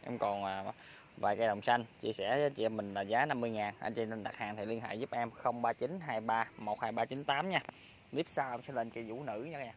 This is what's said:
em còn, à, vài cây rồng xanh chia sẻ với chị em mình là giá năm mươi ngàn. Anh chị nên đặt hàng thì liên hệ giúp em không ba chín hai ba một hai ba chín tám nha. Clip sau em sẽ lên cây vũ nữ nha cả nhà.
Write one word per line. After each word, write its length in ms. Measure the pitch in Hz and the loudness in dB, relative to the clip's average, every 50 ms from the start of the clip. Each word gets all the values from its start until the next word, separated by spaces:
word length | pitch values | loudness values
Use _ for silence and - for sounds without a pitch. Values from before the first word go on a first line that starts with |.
| - | -6
em 140 | - 123 117 | -6 -2 2
còn, 280 | 113 104 101 101 101 | 2 2 2 2 0
à, 180 | 98 95 98 98 101 - - - - - - - - - - | -2 -2 -2 -4 -6 -8 -8 -12 -20 -18 -20 -20 -18 -10 0
vài 200 | - 104 101 98 | 2 2 4 6
cây 100 | 113 113 | 6 4
rồng 140 | 104 101 | 4 4
xanh 240 | 104 - 120 120 117 113 - - | 4 4 4 4 4 -2 -10 -4
chia 120 | - 113 110 | -4 -2 0
sẻ 240 | - 95 104 120 139 | 0 2 2 4 4
với 120 | 147 147 | 4 2
chị 160 | 139 135 107 | 2 2 0
em 120 | 113 113 107 | 2 2 2
mình 160 | 104 101 98 | -2 -2 0
là 80 | 101 | -2
giá 240 | 101 98 110 117 135 | 0 4 4 4 4
năm 160 | 151 143 123 | 4 2 0
mươi 80 | 117 117 | 0 0
ngàn. 240 | 113 107 104 104 101 - | 0 0 0 -2 -2 -4
Anh 140 | - - 117 | -6 -4 0
chị 120 | 113 113 | 0 -2
nên 180 | 107 113 110 101 | -2 -2 -4 -6
đặt 140 | - - - | -6 -6 -4
hàng 180 | 117 104 104 | -6 -6 -4
thì 100 | 107 101 | -4 -2
liên 160 | 107 113 113 | -2 -2 -4
hệ 140 | 117 110 101 | -4 -4 -4
giúp 160 | 110 123 - | -4 -4 -2
em 200 | - 120 120 113 | 0 -2 -2 -2
không 300 | 113 - - 127 120 120 | -4 -2 0 0 0 4
ba 120 | 117 117 117 | 2 2 2
chín 260 | - 127 127 170 190 | 2 0 -2 -2 -4
hai 220 | 170 151 120 110 | -4 -2 -2 -2
ba 260 | 110 113 113 113 113 - - - | 2 2 2 2 2 0 -4 -8
một 240 | 110 107 107 - | -4 -4 -2 -2
hai 100 | - 113 | -2 -2
ba 140 | 110 117 117 | 0 0 0
chín 180 | 117 139 135 143 | 0 0 -4 0
tám 260 | 151 143 139 156 190 | 2 2 2 2 2
nha. 120 | 185 156 - - - - - - - - - - | 0 0 0 -2 -14 -16 -20 -20 -20 -20 -18 -4
Clip 140 | - 139 170 - | -2 -2 -2 0
sau 220 | - - 143 131 | 0 0 0 0
em 100 | 123 120 127 - | -2 -6 -6 -4
sẽ 60 | 139 | -2
lên 160 | 123 117 117 | 0 0 0
cây 140 | 104 117 117 | -2 -8 -6
vũ 200 | 110 110 127 147 | -6 -6 -6 -4
nữ 200 | 135 107 107 123 | -4 -4 -4 -6
nha 160 | 156 165 143 | -6 -6 -8
cả 60 | 135 | -8
nhà. 80 | 117 107 | -10 -10